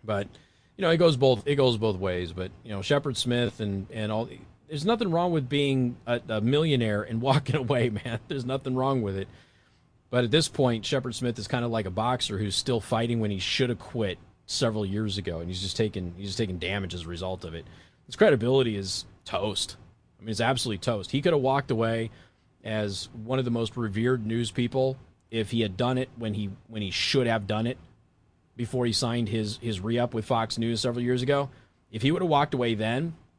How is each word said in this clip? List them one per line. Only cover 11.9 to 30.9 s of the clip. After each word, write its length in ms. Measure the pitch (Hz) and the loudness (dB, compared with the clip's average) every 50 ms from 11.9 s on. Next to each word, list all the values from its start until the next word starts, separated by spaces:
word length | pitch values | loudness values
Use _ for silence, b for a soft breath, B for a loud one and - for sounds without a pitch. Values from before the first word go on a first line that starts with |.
boxer 460 | 90 101 110 120 127 123 - - 104 95 | -2 -2 0 0 0 0 -2 -4 -2 -2
who's 180 | 107 101 92 | -2 -2 -2
still 260 | - - - 123 117 | -2 -2 0 -2 -2
fighting 400 | 104 - - 113 117 117 120 117 | 0 0 0 0 2 0 0 0
when 100 | 110 104 | 0 0
he 80 | 101 95 | -2 -2
shoulda 360 | 87 - - - 131 120 120 | -2 -2 0 0 0 0 0
quit 420 | 117 - - - 123 110 98 90 - - - _ _ _ | -4 -6 -8 -4 -2 -2 -2 -2 -6 -10 -20 _ _ _
several 380 | - - - 139 117 110 107 107 | -8 -2 0 0 0 0 0 -2
years 360 | 95 98 104 110 107 95 101 | -2 -2 -2 -2 -2 -2 -4
ago, 220 | 87 92 85 82 | -4 -4 -6 -4
and 60 | 85 87 | -6 -6
he's 140 | 92 90 | -6 -6
just 160 | 92 95 - - | -6 -6 -2 0
taking, 340 | 113 107 - 101 90 87 87 90 | 0 0 0 -4 -6 -6 -8 -8
he's 120 | 101 98 | -8 -8
just 80 | 92 - | -4 -2
taking 180 | 117 98 92 87 | -2 -2 -2 -4
damage 380 | 85 87 98 101 98 90 87 | -4 -4 -4 -4 -4 -6 -6
as 80 | 90 80 | -8 -8
a 40 | 82 | -8
result 380 | 87 85 92 92 95 90 - | -8 -6 -6 -6 -6 -6 -8
of 80 | 85 80 | -10 -12
it. 120 | 85 80 B B B B B B B B - | -12 -12 B B B B B B B B -18
His 80 | - | 2
credibility 600 | - 214 214 151 113 107 120 131 135 131 120 107 | 4 6 6 6 6 4 4 4 4 4 2 0
is 300 | 101 98 95 - - - - - - _ | -2 -4 -4 -6 -6 -8 -10 -18 -20 _
toast. 540 | - - 90 95 107 95 - - - - - - - - _ _ _ _ _ | -6 -4 -2 -2 -2 -2 -2 -4 -6 -8 -16 -20 -20 -20 _ _ _ _ _
I 40 | - | -8
mean, 80 | 110 | -8
it's 100 | 110 92 | -2 0
absolutely 380 | 113 120 135 123 - 127 107 92 | 2 2 2 0 -2 -4 -4 -2
toast. 320 | - - 120 104 92 - | -2 -2 -2 -2 -4 -2
He 100 | - 139 | -4 0
coulda 160 | 143 180 165 147 | 2 4 2 4
walked 320 | 127 135 131 139 135 - | 4 2 2 2 0 0
away 400 | 131 110 113 113 113 113 113 113 B B B B B B B B _ _ - | 0 0 2 2 2 0 -2 -6 B B B B B B B B _ _ -10
as 460 | 104 110 110 107 101 98 - - - - 120 107 | -6 -4 -2 -2 -2 -4 -6 -10 -10 -12 -14 -6
one 140 | 113 131 131 | -2 -2 0
of 80 | 131 | 0
the 60 | 123 | 0
most 260 | 120 117 117 110 - 123 | 0 0 0 -2 -2 -4
revered 480 | 117 107 95 107 113 123 127 123 110 | -4 -2 0 2 2 2 2 2 0
news 240 | 107 113 117 117 107 | -2 0 0 -2 -2
people 480 | - - 120 120 - 135 131 131 135 135 - - _ _ _ _ | 0 0 -2 0 2 2 0 0 0 -4 -12 -20 _ _ _ _
if 220 | - 113 107 - | -4 -4 -2 0
he 100 | - 113 | 0 0
had 160 | 113 104 92 92 | 0 0 0 0
done 220 | 123 123 127 127 | 0 2 2 0
it 100 | 131 - - | 0 -4 -6
when 180 | 117 117 110 104 | -6 -4 -4 -2
he, 160 | 104 107 98 98 - - _ | -2 -4 -6 -6 -10 -16 _
when 140 | 113 110 | -8 -6
he 80 | 104 95 | -4 -4
should 380 | 90 - - - - 139 123 117 | -2 -2 -2 2 2 2 4 4
have 180 | 113 110 101 | 2 0 0
done 220 | 95 107 107 113 120 | -2 -2 0 0 -2
it 100 | 131 - - - - _ _ _ _ _ _ _ _ _ _ _ _ - | -4 -6 -12 -20 -20 _ _ _ _ _ _ _ _ _ _ _ _ -8
before 300 | 120 113 - 127 120 120 | -6 -4 -2 0 0 2
he 40 | |
signed 380 | 110 - - 120 117 120 117 101 | 2 0 0 0 0 0 0 0
his, 280 | 107 113 107 104 104 - | 0 -2 -2 -2 -4 -6
his 220 | - 120 110 92 | -4 -4 -4 -4
re-up 360 | 92 110 117 120 120 120 - | -2 -2 0 0 0 0 -2
with 100 | 113 107 | -4 -2
Fox 320 | - 127 117 113 110 - - | 0 0 0 0 -2 -2 -2
News 240 | 113 113 117 110 | -2 0 0 0
several 220 | - 127 | 0 -2